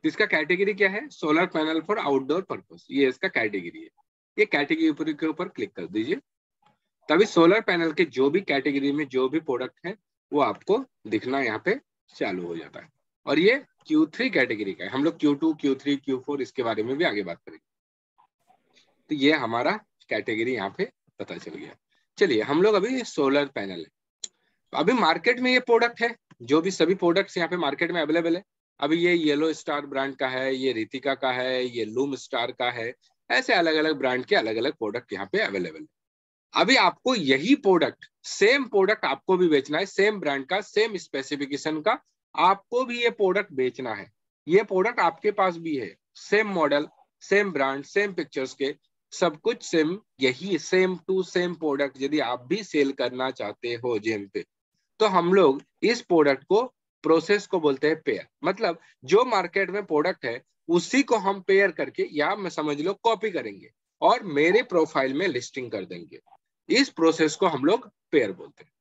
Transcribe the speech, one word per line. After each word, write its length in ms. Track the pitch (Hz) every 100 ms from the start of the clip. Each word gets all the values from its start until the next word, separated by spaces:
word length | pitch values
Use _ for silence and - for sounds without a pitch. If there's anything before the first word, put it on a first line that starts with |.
इसका 220 | 156 - 208
category 480 | 202 156 180 196
क्या 140 | 196 202
है? 100 | 202 294
Solar 380 | - 196 202 180
panel 340 | 165 156 160
for 160 | 156 214
outdoor 400 | 143 139 131 165
purpose, 400 | 196 107 - 85 _
ये 180 | 135 135
इसका 200 | 127 190
कैटेगरी 520 | 143 110 101 85 82
है। 80 | - _ _ _ _ -
ये 80 | 208
category 420 | 147 143 160 160
ऊपर, 240 | 151 156
के 140 | 147 160
ऊपर 220 | 156 185
click 240 | - 104
कर 140 | - 85
दीजिए, 300 | 107 117 214 _ _ _ _ _ _ _ _ -
तभी 180 | 156 220
solar 340 | - 165 208
panel 320 | 214 180 165
के 120 | 151
जो 240 | - 127 135
भी 100 | 165
category 520 | 196 139 139 139 139
में 140 | 143 143
जो 200 | 131 131
भी 120 | 151
product 460 | 160 120 123 _ 170
है 100 | 220 _ _ _
वो 80 | 143
आपको 440 | 127 101 - 254 269 _ -
दिखना 340 | 107 120 139
यहाँ 220 | 123 110
पे 160 | 160 247 _ _ _
चालू 320 | - 127 92 87
हो 100 | 82
जाता 240 | 73 -
है। 80 | - _ _ _ -
और 120 | 147
ये 180 | 185 269 - _ -
क्यू 200 | 156 156
थ्री 220 | - 254
कैटेगरी 420 | 185 120 107 101
का 120 | 92
है, 60 | 95
हम 140 | 120
लोग 140 | 151 165
क्यू 160 | 151
टू, 180 | 143 160
क्यू 200 | 156 143
थ्री, 220 | 131 139 139
क्यू 220 | 135 131
फ़ोर 240 | 127 143
इसके 200 | 127 -
बारे 200 | 117 110
में 140 | 110 135
भी 80 |
आगे 180 | 170 104
बात 160 | 92 85
करेंगे। 840 | - - _ _ _ _ _ _ _ _ _ _ _ _ _ _ _
तो 40 |
ये 180 | 151 139
हमारा 400 | 156 120 117 135 214 _ _ _
category 460 | 110 101 110 117
यहाँ 200 | 123 98 98
पे 120 | 202 _ _ _
पता 180 | - 170
चल 140 | -
गया। 260 | 76 - - _ _ _ -
चलिए 240 | 196 110
हम 200 | 107 147
लोग 120 | 208
अभी 300 | 208 208 262
solar 420 | 233 - 139 139 143
panel 320 | 123 101 87
है, 120 | 78 _ _ _
तो 540 | - _ _ _ _ -
अभी 140 | 160
market 480 | 247 165 170 233 240
में 100 | 254
ये 80 | 254
product 400 | 247 233 233 240
है, 120 | 233 233 _ -
जो 180 | 120 151
भी 100 | 175
सभी 240 | 185 165
products 420 | 190 175 170 190 180
यहाँ 120 | 165
पे 80 | 180
market 340 | 151 139 165
में 100 | 175
available 360 | 151 165 165 170
है। 60 | - _ _ _
अभी 160 | 147 165
ये 180 | 175
yellow 380 | 175 151 143 160
star 340 | 151 - 147 143
brand 300 | 135 139 131
का 120 | 135
है, 260 | 131 131
ये 180 | 131 131
रितिका 420 | 113 110 131 143
का 160 | 135 131
है, 320 | 127 127 127 123
ये 180 | 120
loom 300 | 107 113 139
star 380 | 131 - 127 120
का 180 | 120 123
है, 220 | 120 113 131 _ _ _
ऐसे 220 | 123 254
अलग-अलग 460 | 214 165 156 156 147
brand 260 | 131 127
के 120 | 123 202
अलग-अलग 360 | 113 110 120
product 400 | - 107 117 -
यहाँ 160 | 95 101
पे 80 | 196
available 400 | 214 98 - 160
है। 60 | - _ _ _ _ _ _
अभी 220 | - 180 254
आपको 380 | 190 - 247
यही 400 | 247 143 131 180
product, 520 | 285 202 180 139 - - _
same 400 | - - 202 277
product 400 | 247 202 190 214
आपको 320 | - 135 - 185
भी 120 | 180
बेचना 300 | 147 135 147
है, 80 | 190
same 340 | - 202 208
brand 260 | 151 139 131
का, 140 | 185
same 360 | 208 - 226 196
specification 840 | - 185 - 143 139 139 160 156
का, 180 | 156 247 _ _ _
आपको 500 | - 170 190 _ 240
भी 180 | 254 240
ये 80 | 233
product 420 | - 196 185 202
बेचना 420 | 135 127 123 123
है। 160 | 104 98 _ _ _ -
ये 160 | 180
product 380 | 214 190 202 240
आपके 300 | 180 165 208
पास 260 | 208 190 170
भी 200 | 165 143
है, 180 | 98 78 _
same 340 | - - 208 214
model, 400 | 185 151 147 156 _ _ _
same 300 | - 196 208
brand, 320 | 147 135 139
same 280 | 139 196 208
pictures 420 | 170 151 - 131
के, 200 | - 139 147 _ _ _
सब 280 | - 175 151
कुछ 220 | 220 240
same, 360 | - 170 156 190 _ _
यही 360 | 131 127 185 165
same 380 | - 185 185 180
to 220 | - 190 180
same 260 | 180 180 170
product 440 | 156 139 139 127
यदि 160 | 139 151
आप 260 | 120 123 123
भी 160 | 196
sale 280 | 196 151 139
करना 380 | 135 127 127 131
चाहते 440 | 131 104 104 120
हो 240 | 117 123 113
जेम 280 | 107 107 101
पे, 160 | 101 85 _ _ _ _ _
तो 60 | 214
हम 260 | 185 170
लोग 280 | 196 165 139 - _
इस 200 | 202 240
product 420 | - 170 147 139
को, 180 | - 196 254 _ _ _
process 420 | 156 160 160 208 -
को 140 | 185
बोलते 280 | 151 135 147
हैं 120 | 160
pair। 240 | - 101 - _
मतलब 340 | 160 196 214 - _ _
जो 200 | 131 196
market 460 | 254 208 175 196 190
में 140 | 190 196
product 380 | 156 160 190
है 160 | 135 120 _ _ -
उसी 340 | 170 - 269
को 140 | 277 233
हम 240 | 196 196
pair 300 | 185 196 196
करके 380 | 165 135 - 185
या 220 | 156 147 208
मैं 140 | 185
समझ 300 | 147 151 147
लो 140 | 165
copy 360 | 196 226 220 220
करेंगे 400 | 170 110 98 - _ _ _
और 200 | 160 240
मेरे 400 | 208 143 160 208
profile 520 | 254 175 156 156 135
में 120 | 135 190
listing 420 | 127 120 - 120
कर 120 | 107
देंगे। 360 | 90 87 78 - _ _ _ _ -
इस 200 | 240 269
process 460 | - 165 160 156 -
को 100 | 185
हम 180 | 156
लोग 240 | 139 233 - _ _
pair 200 | 156 107
बोलते 320 | 92 73 _
हैं। 80 | - _